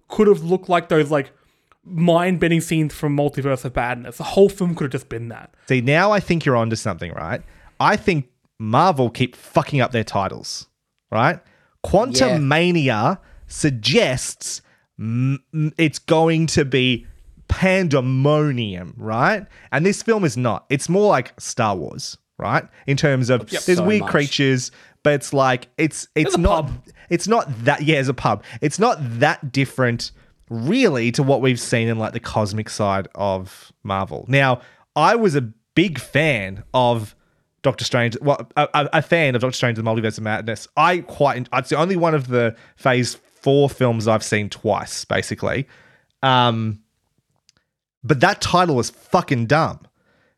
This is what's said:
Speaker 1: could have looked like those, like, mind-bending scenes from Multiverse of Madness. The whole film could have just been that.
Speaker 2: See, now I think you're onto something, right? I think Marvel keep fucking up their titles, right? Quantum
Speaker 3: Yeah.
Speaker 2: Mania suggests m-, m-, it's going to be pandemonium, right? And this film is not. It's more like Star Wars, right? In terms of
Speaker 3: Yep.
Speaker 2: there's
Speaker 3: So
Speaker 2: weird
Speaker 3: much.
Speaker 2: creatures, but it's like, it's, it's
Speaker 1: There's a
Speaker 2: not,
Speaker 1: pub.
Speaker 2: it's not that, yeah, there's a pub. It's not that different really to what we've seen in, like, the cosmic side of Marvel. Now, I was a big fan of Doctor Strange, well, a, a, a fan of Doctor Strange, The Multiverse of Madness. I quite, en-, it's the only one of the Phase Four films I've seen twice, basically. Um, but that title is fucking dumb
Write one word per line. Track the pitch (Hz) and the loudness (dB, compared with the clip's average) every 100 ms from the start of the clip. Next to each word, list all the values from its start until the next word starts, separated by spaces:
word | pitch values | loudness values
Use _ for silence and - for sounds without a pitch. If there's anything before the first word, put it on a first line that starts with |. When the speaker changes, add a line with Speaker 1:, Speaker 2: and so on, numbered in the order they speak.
| _ | _
Speaker 1:
could | - 208 | 4 6
have | 180 | 4
looked | 165 185 185 | 2 -2 0
like | 175 170 | 0 2
those, | 160 143 | 2 2
like, | 151 - _ _ _ _ _ - | 0 -2 _ _ _ _ _ -10
mind-bending | 170 170 165 180 175 170 165 | 0 2 4 2 2 2 0
scenes | 160 160 151 | 0 0 -2
from | - 147 143 | -2 -2 0
Multiverse | 143 143 139 131 | 0 -2 -2 -4
of | 135 131 | -4 -4
Madness. | 120 123 120 - | -4 -6 -10 -12
The | - | -2
whole | 196 196 | 4 4
film | 196 175 165 | 4 -2 -2
could | 147 | -4
have | |
just | 135 - | -6 -8
been | 117 117 | -12 -12
that. | 113 123 _ - | -14 -20 _ -2
Speaker 2:
See, | 127 | 0
now | 120 156 202 | 4 4 4
I | 208 | 2
think | - 170 143 | 0 0 2
you're | 123 | 2
onto | 113 110 | 0 -2
something, | 110 85 87 | -4 -6 -8
right? | 82 82 113 - - - - | -10 -8 -8 -10 -20 -14 0
I | 143 208 | 2 2
think | 214 160 127 _ _ - | 2 0 -2 _ _ -10
Marvel | 110 123 180 143 120 | 0 2 4 2 0
keep | - 127 - | 0 -4 -4
fucking | - - 143 139 | -4 -2 0 0
up | 120 | 0
their | 117 | -2
titles, | 107 101 95 - - - - _ _ _ _ | -2 -4 -4 -6 -12 -14 -16 _ _ _ _
right? | 107 135 175 - _ _ _ | 0 0 0 -10 _ _ _
Quantum | - 185 254 175 254 | 0 0 2 0 2
Speaker 3:
Yeah. | 170 | 2
Speaker 2:
Mania | 139 151 175 170 131 107 127 190 _ - - | 2 2 2 2 0 0 0 -2 _ -20 -16
suggests | - 151 120 107 208 170 127 - - - - - _ _ - | -4 -2 0 0 2 2 0 -6 -10 -12 -12 -16 _ _ -10
m-, | 107 120 131 139 _ | -4 0 0 -2 _
m-, | 156 151 - | -4 -2 0
it's | 160 - | -2 -2
going | - 160 160 160 160 | 0 2 4 2 2
to | - 139 | 0 0
be | 131 127 117 - - - - - - 185 190 | 2 2 0 -6 -20 -20 -20 -6 0 2 2
pandemonium, | 180 139 127 131 143 151 151 123 107 90 90 113 | 2 0 2 2 2 2 2 -2 -4 -8 -12 -12
right? | 107 110 160 214 208 - - | -6 0 0 0 -6 -20 -6
And | 135 185 | 0 0
this | 196 | 0
film | - 220 | 0 0
is | 170 113 | 0 0
not. | 123 101 - | -2 -2 -2
It's | 143 - | -4 0
more | 185 208 | 2 4
like | 139 - - | 2 -2 -10
Star | - - 110 95 | -8 -2 -2 -2
Wars, | 71 - - - _ - | -6 -10 -14 -16 _ -8
right? | 101 147 - _ - | -4 -2 -4 _ -4
In | 139 | 0
terms | 151 131 120 | 2 2 2
of | 123 104 | 0 -2
Speaker 3:
Yep. | - | -4
Speaker 2:
there's | - 175 | 0 2
Speaker 3:
So | |
Speaker 2:
weird | 175 214 | 2 0
Speaker 3:
much. | - | 0
Speaker 2:
creatures, | 160 143 - 139 127 - - - _ | 0 0 0 0 0 -4 -12 -20 _
but | 151 | 0
it's | 143 - | 0 0
like, | 139 131 127 - - | 0 2 0 -4 -4
it's, | 160 - - 151 | -4 -4 -6 -2
it's | 240 | 0
Speaker 1:
There's | 359 | 2
a | |
Speaker 2:
not, | 185 165 139 | 2 2 -2
Speaker 1:
pub. | 120 - - - | -8 -14 -20 -6
Speaker 2:
it's | 170 185 | -4 0
not | 226 147 113 120 | 0 0 -2 -2
that, | 143 | 0
yeah, | 147 147 | 0 0
there's | 131 | 0
a | |
pub. | 123 127 104 - - | -2 -2 -2 -6 -6
It's | 147 - | -4 0
not | 233 185 127 117 | 0 0 -4 0
that | 143 165 139 | 0 0 -4
different | 131 131 - 123 117 - - _ _ - | -2 -2 -2 -2 -2 -8 -14 _ _ -12
really | 117 123 254 233 131 117 | -6 -2 2 2 2 0
to | 117 | 2
what | 139 131 | 2 2
we've | 131 120 | 2 0
seen | - 120 113 | -2 -2 0
in, | 113 | -2
like, | 110 | -4
the | 117 | -8
cosmic | - 123 107 110 107 | -6 -2 -2 -4 -8
side | - 101 98 90 - | -4 -2 -2 -4 -4
of | 101 95 92 - - _ | -4 -4 -6 -18 -20 _
Marvel. | 104 98 95 - - | -6 -4 -4 -8 -2
Now, | 135 135 127 - _ _ 151 | 0 2 0 -6 _ _ 0
I | 165 233 | 2 4
was | 214 143 | 2 0
a | 117 - _ - | -2 -8 _ 0
big | 196 131 | 0 -2
fan | - 135 160 117 95 98 - | -4 0 0 0 -4 -10 -4
of | 131 123 117 107 - _ _ _ _ | 0 2 0 -4 -14 _ _ _ _
Doctor | 139 - - | -2 -2 -2
Strange, | 127 117 117 | 0 0 0
well, | 143 139 117 - | -2 -2 -2 -2
a, | 147 | 0
a, | 151 147 | 0 2
a | 160 | 0
fan | 147 170 147 123 | 2 2 2 0
of | |
Doctor | 127 - | -2 0
Strange, | 123 113 | -2 0
The | |
Multiverse | 113 113 110 107 | -2 0 -2 -4
of | |
Madness. | 110 107 110 107 - - | -6 -6 -6 -10 -6 0
I | 165 180 | 2 0
quite, | - - 143 120 | -4 -2 0 0
en-, | 123 | -4
it's | 127 127 | -4 -2
the | 143 | 0
only | 175 185 | 0 0
one | 165 | 2
of | 151 127 | 0 0
the | 123 117 - - _ | 0 0 -2 -14 _
Phase | 135 127 120 - _ _ | 0 2 0 -4 _ _
Four | 139 143 139 | 2 4 2
films | - 127 113 110 | 2 0 2 2
I've | 110 | 0
seen | - 113 101 | 0 -2 -2
twice, | - 107 98 - - - | -4 -2 -2 -4 -10 -4
basically. | 98 - 107 101 123 143 - _ _ _ _ | -4 -4 -6 -4 -4 -6 -14 _ _ _ _
Um, | 135 127 120 113 110 107 _ _ _ _ _ _ _ _ _ _ _ _ | 2 4 2 0 -4 -6 _ _ _ _ _ _ _ _ _ _ _ _
but | 117 143 | -2 2
that | 180 202 | 2 2
title | - 180 180 127 | 0 2 2 0
is | 110 | -2
fucking | - _ 180 - 127 113 | -8 _ -2 0 -2 2
dumb | 151 139 - - _ _ _ _ | 2 0 -4 -16 _ _ _ _